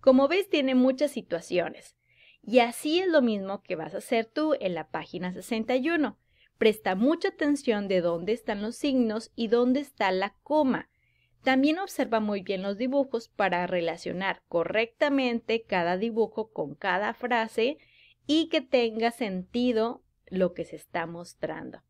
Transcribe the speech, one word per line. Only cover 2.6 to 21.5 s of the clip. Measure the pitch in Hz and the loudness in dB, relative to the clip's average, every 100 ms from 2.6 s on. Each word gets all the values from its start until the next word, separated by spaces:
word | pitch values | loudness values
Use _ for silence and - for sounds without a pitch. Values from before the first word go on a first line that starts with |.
así | 233 240 302 330 | 4 0 -2 0
es | 381 | 4
lo | 320 | 4
mismo | 247 214 190 202 | 4 0 -6 -10
que | _ | _
vas | 170 156 | -8 -6
a | 190 | -10
hacer | - 226 226 | -2 -2 -2
tú | - 311 302 | -2 0 0
en | 190 | -2
la | 170 156 | -4 -6
página | 160 160 180 180 | -10 -10 -8 -8
sesenta | 185 - 226 220 254 | -8 -6 -6 -2 0
y | 262 | 0
uno. | 339 262 - _ _ _ _ | 0 0 -4 _ _ _ _
Presta | 220 214 - | 2 2 -2
mucha | 190 240 330 392 | 2 2 2 0
atención | - 302 285 - 208 196 | -2 0 0 0 -2 2
de | 190 | 2
dónde | 170 170 180 | 2 0 -2
están | 240 - 208 | -4 -2 -4
los | 208 240 | -4 -4
signos | 294 262 226 214 - | 0 2 2 0 -8
y | - 226 | -6 2
dónde | 233 247 262 | 2 4 2
está | 285 _ 196 | -2 _ 0
la | 185 202 _ | 0 -2 _
coma. | - 302 277 202 - _ _ _ _ _ | 0 2 2 0 -4 _ _ _ _ _
También | - 262 277 320 | 0 4 4 2
observa | 392 - 254 220 | -4 -4 0 0
muy | 214 208 | 0 -4
bien | 190 190 | -4 -4
los | 196 202 | -4 -4
dibujos | 254 277 277 262 - | -2 0 0 -4 -8
para | - 196 175 175 | -2 0 0 -2
relacionar | 180 170 165 - 175 190 - _ | -2 -2 -6 -8 -6 -4 -6 _
correctamente | 170 165 208 226 _ 294 277 254 233 - 226 | -2 0 0 -2 _ 2 2 0 -2 -2 -4
cada | 226 190 170 185 | 0 0 0 0
dibujo | 226 226 214 - 220 | -2 0 -2 -2 -8
con | - 151 | -6 -8
cada | 151 196 180 208 | -6 -2 -2 -2
frase | 226 247 240 220 - 233 302 _ _ _ _ - | -6 -2 -2 -2 0 -2 -2 _ _ _ _ -2
y | 302 320 | 0 2
que | 320 | -2
tenga | - 262 233 220 233 | 2 2 2 0 -2
sentido | 233 226 185 185 240 247 226 226 - _ _ _ | -2 -6 -6 -6 -2 0 2 0 -4 _ _ _
lo | 185 180 | -2 -2
que | 175 | -2
se | 165 156 | -12 -12
está | - 175 165 | -8 -6 -6
mostrando. | 170 175 - 156 | -10 -14 -10 -8